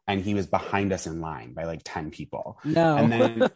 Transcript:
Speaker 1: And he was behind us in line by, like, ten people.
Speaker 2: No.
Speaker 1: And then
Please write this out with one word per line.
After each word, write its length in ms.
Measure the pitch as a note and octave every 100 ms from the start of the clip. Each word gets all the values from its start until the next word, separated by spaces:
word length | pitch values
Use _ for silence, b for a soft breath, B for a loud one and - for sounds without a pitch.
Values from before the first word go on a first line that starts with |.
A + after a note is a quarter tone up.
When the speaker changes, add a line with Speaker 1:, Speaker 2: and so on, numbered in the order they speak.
| -
Speaker 1:
And 140 | G2
he 120 | F#2+
was 120 | G2+
behind 460 | F2+ F#2 - G2 G2+
us 160 | F#2+ E2+
in 140 | E2
line 320 | D#2+ C#2+ A#1+
by, 100 | C2
like, 180 | E2 D#2+
ten 260 | - F2 D#2
people. 480 | - C#2+ - - -
Speaker 2:
No. 320 | D3 D#3+ E3 D3
Speaker 1:
And 140 | A2+
then 320 | A2+ A#2 A2+ -